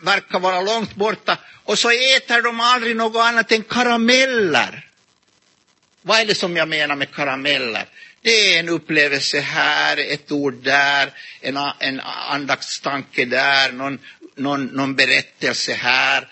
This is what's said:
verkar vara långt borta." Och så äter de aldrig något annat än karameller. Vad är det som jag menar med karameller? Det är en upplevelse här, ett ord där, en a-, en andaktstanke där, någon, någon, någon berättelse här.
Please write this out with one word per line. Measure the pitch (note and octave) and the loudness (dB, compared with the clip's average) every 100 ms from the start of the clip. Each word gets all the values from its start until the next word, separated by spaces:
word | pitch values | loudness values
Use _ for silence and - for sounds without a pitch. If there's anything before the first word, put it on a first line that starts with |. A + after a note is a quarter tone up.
verkar | D#3+ G3 - G3 | -2 -2 -2 -2
vara | F#3 F3+ | 0 0
långt | G3 A3+ G#3 A#2 | -2 -2 -4 -4
borta." | G#3+ F#3+ - E3+ - - | -2 -2 -4 -4 -6 -12
Och | - G#3 | -4 0
så | A#3+ | 2
äter | A#3+ C4 C4 - A#3 | 2 4 2 2 0
de | A#3 A#3 | 0 0
aldrig | A#3+ B3 A#3 A3+ | 2 2 0 0
något | A3+ A3+ | 0 2
annat | A#3 A#3 - | 2 2 0
än | A3 | 0
karameller. | - A#3 B3 A#3 A3+ B3+ C4 A#3+ F#3+ B2+ G2 - - _ _ _ _ _ _ _ _ _ _ _ | 0 0 2 2 4 4 4 2 2 2 0 -4 -20 _ _ _ _ _ _ _ _ _ _ _
Vad | F3 A3 | 0 2
är | A3 | 2
det | F#3+ | 0
som | F#3 E3+ | 0 0
jag | D#3+ | -2
menar | D#3 D3 C#3+ | 0 -2 -2
med | C3+ | -4
karameller? | - C#3+ C3+ C#3 C#3 B2 G#2 - - - _ | -4 -4 -2 0 0 -2 -6 -8 -16 -20 _
Det | A3+ A3+ G3+ E3+ | 2 4 4 2
är | |
en | E3+ | 2
upplevelse | E3 - D#3 D3 C#3 - D3 | -4 0 2 2 2 -2 -2
här, | C#3 D3+ C#3+ D3 D3+ D3 | -2 0 0 2 0 0
ett | C#3 C#3+ - | -2 -6 -4
ord | D3 C#3+ | -4 -2
där, | B2 B2+ C#3 C#3+ C#3+ C#3 - - - | -4 0 2 4 2 0 -4 -20 -12
en | C3 C#3 | -8 -6
a-, | C#3+ - | -6 -4
en | C#3 C3+ | -6 -6
andaktstanke | - A#2+ - C#3+ C3+ C3+ - - C3+ C#3 - - B2 | -10 -10 -6 -6 -4 -6 -6 -8 -6 -6 -6 -4 -2
där, | B2 C#3 C#3 C3+ | 0 2 2 2
någon, | B2 C#3 C3 - - - - | -2 -8 -8 -12 -20 -18 -6
någon, | C3+ C#3 B2+ | -2 -2 -4
någon | C3+ C3+ C3+ | -2 -2 2
berättelse | C3 C#3 - - C#3 A#2 - | 2 0 -2 -6 -4 -4 -4
här. | A#2 B2 B2+ C3+ C3+ C3 | -4 0 2 2 0 -4